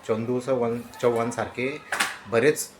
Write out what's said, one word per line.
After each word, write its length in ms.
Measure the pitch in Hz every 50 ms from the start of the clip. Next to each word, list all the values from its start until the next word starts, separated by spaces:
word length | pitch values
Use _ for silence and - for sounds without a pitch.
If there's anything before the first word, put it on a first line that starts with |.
| - -
चंदू 320 | 113 110 117 117 123 127
चव्हाण, 400 | 123 135 131 123 120 117 117 120 117 - - -
चव्हाणसारखे 760 | - 123 120 113 113 120 117 - 107 107 - 120 123 135 147 151 - - - - - - - - - 104
बरेच 380 | - 113 120 147 151 - - - -